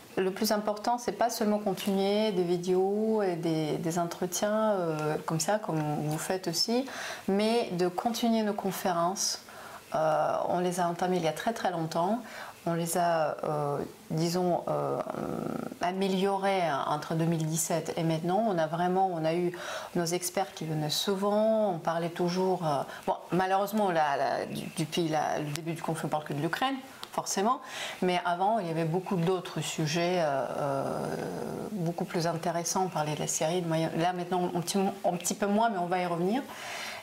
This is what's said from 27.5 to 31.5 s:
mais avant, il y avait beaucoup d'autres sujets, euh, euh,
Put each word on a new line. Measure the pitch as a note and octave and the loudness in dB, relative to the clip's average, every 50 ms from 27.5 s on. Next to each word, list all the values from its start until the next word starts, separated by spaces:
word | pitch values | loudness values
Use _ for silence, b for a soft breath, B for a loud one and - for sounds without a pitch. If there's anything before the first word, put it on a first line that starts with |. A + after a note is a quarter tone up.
| C4 - B B B B B B B B | 2 0 B B B B B B B B
mais | F#3 F3+ F3+ F3 - | 0 2 2 2 2
avant, | F3 F3 E3+ F#3+ G#3 A3+ A3 | 0 0 2 2 2 2 2
il | F3+ E3 | 0 0
y | |
avait | E3 E3 E3 | 0 0 0
beaucoup | D#3+ E3 F#3 F3+ - G3 | 2 0 0 0 0 0
d'autres | E3+ E3 F#3+ F#3 F3 F3+ - - D#3 | 2 4 4 2 2 -2 -4 -6 -4
sujets, | D3+ - - - D#3+ C#3+ E3 F3 F3 F3 F#3 F3+ | -4 -2 -2 0 0 0 2 2 2 2 2 2
euh, | D#3+ D3 C#3 C3+ - - - - | 2 2 2 0 0 -2 -2 -2
euh, | D3 C#3 C#3 C3+ C3+ - - - - - - - - F3+ F3 - - - | 0 0 0 0 0 -2 -2 -2 -2 -2 -4 -4 -4 -4 -4 -4 -4 -4